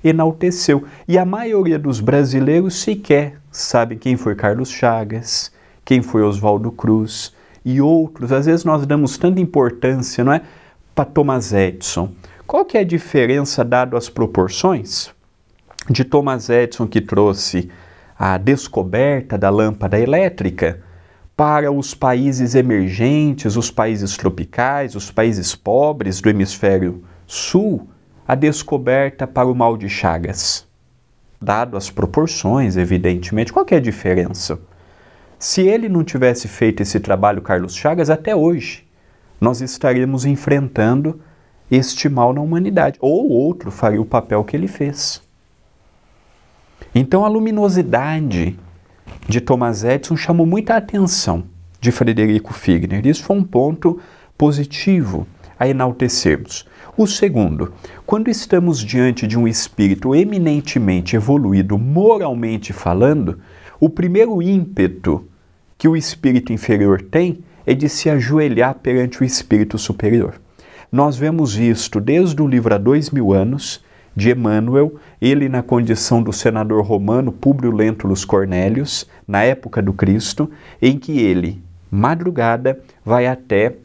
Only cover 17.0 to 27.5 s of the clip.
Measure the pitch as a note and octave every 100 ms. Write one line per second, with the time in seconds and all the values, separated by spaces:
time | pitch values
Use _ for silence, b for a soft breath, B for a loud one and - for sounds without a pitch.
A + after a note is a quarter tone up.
17 | G2 G2+ G#2 G2 - F2+ F2 B B B
18 | B B F#2 F#2 G2+ C3+ - - F#2 G#2
19 | C#3 C3+ - G#2 G2 G#2 A2 G#2+ G2 G#2
20 | A#2+ D#3 F#3+ F3+ F#2+ F#2 - F2 b b
21 | b b b - D3+ D3+ C#3+ C#3+ C3+ -
22 | C3+ B2 C#3 C3 B2 C3 B2+ G#2+ F#2 F#2+
23 | A#2+ D3+ D3+ C#3 A2 A2 A#2 - A2 G#2+
24 | G2 - F#2+ F2 E2 - B2 C#3+ C3 G2+
25 | - - A2+ G2+ F2 - - A#2+ D3 D3
26 | G2 F#2 G#2+ G#2 F#2+ - G2+ F#2+ F2+ F2
27 | b b b - -